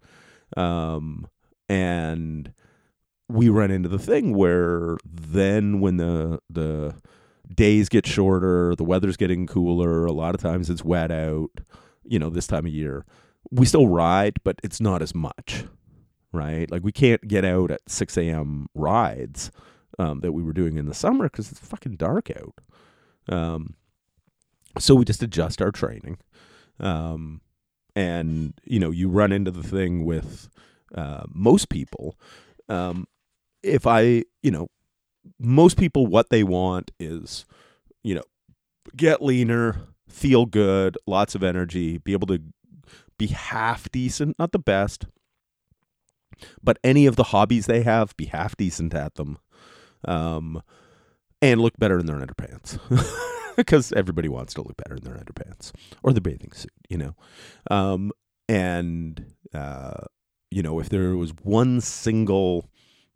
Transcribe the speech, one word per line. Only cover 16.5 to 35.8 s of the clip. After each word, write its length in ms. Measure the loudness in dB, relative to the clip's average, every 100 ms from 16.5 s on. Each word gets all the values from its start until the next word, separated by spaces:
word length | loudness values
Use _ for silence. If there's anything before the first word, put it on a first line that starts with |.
| -4 -4
Like, 120 | -4
we 100 | -4
can't 340 | 4 4 4 2
get 160 | 0
out 260 | 2 2 0
at 100 | -2 -8
six 300 | -6 -4 -2
A 60 |
M 460 | -2 -2 -4 -8 -10
rides, 760 | -6 0 0 0 -4 -10 -12 -16 -16 -20 _ _ -4
um, 220 | -4 -2
that 120 | -4
we 100 | -4
were 120 | -4
doing 240 | -2 -2 -2
in 80 | -6
the 80 |
summer 340 | -2 0 0 -2
'cause 220 | -4 -12
it's 100 | -16
fucking 360 | -16 -14 -12 -6
dark 340 | -2 -2 -4
out. 240 | -12 -14 -20 _ _ _ _ _ _ -6
Um, 460 | -4 -4 -6 -10 -16 _ _ _ _ _ _ _ _ _ -2
so 160 | 6
we 100 | 6
just 180 | 6 0
adjust 380 | -4 -2 -4 -2
our 100 | -4
training. 480 | -2 -6 -8 -12 -14 _ _ _ _ _ -8
Um, 640 | -4 -4 -4 -8 -10 -14 _ _ _ _ _
and, 600 | -4 -2 -2 -2 -4 -6 -10
you 140 | -4 0
know, 100 | 0
you 180 | 0 0
run 240 | 2 2
into 180 | 2 -2
the 120 | -6
thing 420 | -6 -2 -2 -2
with, 440 | -2 -4 -6 -14 -20 _ _ _ _
uh, 300 | -12 -10 -10 -12
most 400 | 0 4 4 4
people, 500 | -6 -6 -10 -14 -14 -20 -20 _ _ -8
um, 380 | -6 -4 -6 -10 _ _ _ _ _
if 240 | 0 2 4
I, 380 | 6 6 4 0 _
you 80 | -2
know, 180 | -2 -6 _ _ _ _ _ -20 _
most 380 | 2 8 8
people, 300 | 6